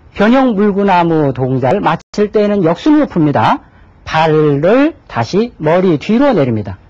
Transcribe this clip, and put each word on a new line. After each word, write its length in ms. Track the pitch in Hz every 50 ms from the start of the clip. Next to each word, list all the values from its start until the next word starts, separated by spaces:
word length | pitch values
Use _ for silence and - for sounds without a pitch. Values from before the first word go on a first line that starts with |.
| _ - -
변형 420 | - 202 220 247 277 269 254 220
물구나무 800 | 190 208 208 190 196 202 202 180 175 170 170 165 156 147 139 123
동작을 460 | 120 131 127 131 131 127 123 185 208
마칠 520 | 254 247 - - - _ - - 208 208
때에는 320 | - 214 208 208 208 202 175
역순으로 440 | 156 175 - - 311 294 302 277
풉니다. 540 | - - 175 151 147 135 113 110 151 240 302 - - _ - - - _ _ -
발을 920 | - - 160 160 160 151 156 151 151 143 139 156 180 226 269 285 320 330 - _
다시 460 | - - 117 113 - - 196 233 240 -
머리 400 | - 165 147 165 185 185 190 160 135
뒤로 340 | - - 214 240 285 285 240
내립니다. 440 | 170 139 127 113 107 95 101 90 - -